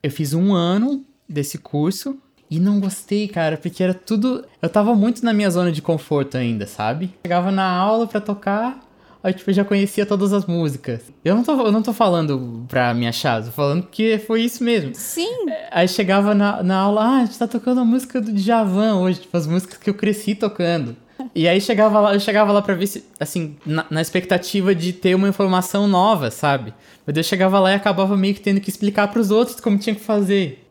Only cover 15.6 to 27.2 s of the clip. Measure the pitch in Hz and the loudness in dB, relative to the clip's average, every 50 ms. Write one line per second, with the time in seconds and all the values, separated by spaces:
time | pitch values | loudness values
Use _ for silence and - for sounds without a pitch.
15.6 | - - - 170 180 180 - - 202 180 196 202 202 202 208 202 202 202 202 - | -10 -4 0 2 2 2 2 0 0 2 2 2 2 2 2 2 2 2 0 0
16.6 | 180 180 190 190 196 202 208 214 214 240 269 269 247 202 - - 240 233 - 226 | -2 0 0 2 2 2 2 2 2 4 4 2 2 0 -2 -4 -4 -4 -4 -4
17.6 | - 254 254 254 247 226 240 254 254 - - 254 214 220 214 202 190 214 233 226 | -2 0 0 2 2 2 2 0 -2 -2 -4 -4 -4 -2 -2 0 2 2 2 2
18.6 | 214 196 180 196 214 220 214 185 180 185 180 - - - - 175 156 151 170 185 | 2 2 2 2 2 2 2 2 2 0 0 -2 -6 -4 -4 -2 0 0 -2 -2
19.6 | 185 - - - - 208 202 208 220 214 208 208 - 202 190 196 220 202 208 - | -2 -4 -18 -6 -4 -4 -2 0 0 -2 -2 -2 -2 -4 -2 -2 -2 -4 -2 -2
20.6 | 175 170 170 165 139 117 117 - _ _ _ - 262 247 _ 165 160 170 175 196 | -2 0 0 -2 -2 -6 -8 -14 _ _ _ -14 -14 -6 _ 0 2 4 4 2
21.6 | 196 - 226 196 214 220 208 214 208 208 196 202 196 - 196 214 214 202 202 202 | 2 0 2 4 4 4 6 4 4 4 2 2 0 2 2 2 4 4 4 2
22.6 | 202 208 190 165 190 202 - - - - _ - - - - 180 165 151 147 - | 2 0 -2 -2 -2 -4 -6 -10 -16 -16 _ -10 -8 -6 -4 -6 -6 -6 -10 -12
23.6 | - 156 151 160 - - 151 156 165 - - 185 180 180 180 175 175 - - 202 | -6 -4 -4 -4 -2 -2 -4 -4 -4 -2 -2 -4 0 0 -2 -2 -2 -2 -2 0
24.6 | 180 196 196 165 165 180 180 - - 190 185 185 196 202 190 - 202 190 185 185 | 2 2 0 0 0 -4 -4 -2 0 2 2 4 2 2 2 0 0 2 2 0
25.6 | 180 - - 202 202 202 190 180 185 214 220 170 139 113 - - - 147 139 131 | 0 0 -2 0 2 2 4 4 4 4 2 2 0 -4 -4 -2 0 0 0 0
26.6 | 110 110 - - _ - - _ _ - 147 156 | -4 -10 -14 -18 _ -20 -20 _ _ -4 -2 -2